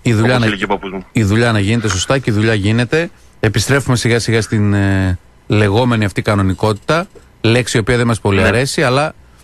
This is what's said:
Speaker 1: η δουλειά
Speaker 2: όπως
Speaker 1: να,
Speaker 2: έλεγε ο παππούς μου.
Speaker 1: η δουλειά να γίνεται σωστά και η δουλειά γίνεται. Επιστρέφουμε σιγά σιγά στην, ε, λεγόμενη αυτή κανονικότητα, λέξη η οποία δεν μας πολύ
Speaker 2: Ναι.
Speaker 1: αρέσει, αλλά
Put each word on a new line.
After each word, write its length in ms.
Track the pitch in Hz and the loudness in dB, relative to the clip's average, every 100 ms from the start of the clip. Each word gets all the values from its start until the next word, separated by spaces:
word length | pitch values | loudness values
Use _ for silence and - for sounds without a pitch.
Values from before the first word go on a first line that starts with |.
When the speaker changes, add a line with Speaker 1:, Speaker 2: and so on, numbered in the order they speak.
Speaker 1:
η 120 | 127 | -2
δουλειά 160 | 107 117 | 0 2
Speaker 2:
όπως 80 | 127 | 2
Speaker 1:
να, 40 | 110 | 0
Speaker 2:
έλεγε 160 | 98 | -2
ο 40 | 101 | -4
παππούς 240 | - 98 | -4 -6
μου. 140 | 95 - | -10 -6
Speaker 1:
η 120 | - | -2
δουλειά 280 | 98 107 120 | 0 2 2
να 80 | 107 | 0
γίνεται 300 | 98 117 107 | 0 0 -2
σωστά 280 | 98 - 135 | -2 -2 -2
και 120 | 127 | 0
η 40 | |
δουλειά 200 | 104 113 | 0 0
γίνεται. 560 | 110 98 113 120 156 127 - - - | 0 0 0 0 -2 -4 -10 -20 -4
Επιστρέφουμε 560 | 110 104 - 139 - 120 | -2 0 0 0 0 0
σιγά 240 | 113 117 | 0 0
σιγά 220 | - 113 | 0 -2
στην, 320 | 104 110 104 | 0 0 2
ε, 440 | 101 98 95 95 90 - - - | 2 2 0 0 -2 -8 -14 -2
λεγόμενη 580 | 107 104 107 123 113 101 | 0 2 2 2 0 -2
αυτή 160 | - | -2
κανονικότητα, 840 | 110 101 95 90 107 101 - 160 190 - - - | -2 0 0 0 -2 -2 -2 -2 -4 -12 -20 -4
λέξη 360 | 110 120 - 123 | 0 2 0 -2
η 20 | |
οποία 180 | 98 120 | 0 0
δεν 100 | 120 | 0
μας 120 | 113 | 0
πολύ 200 | 104 95 | 0 2
Speaker 2:
Ναι. 60 | 92 | 2
Speaker 1:
αρέσει, 360 | 110 143 - | 0 -2 0
αλλά 300 | 131 131 151 - - - | 0 0 -2 -6 -20 -20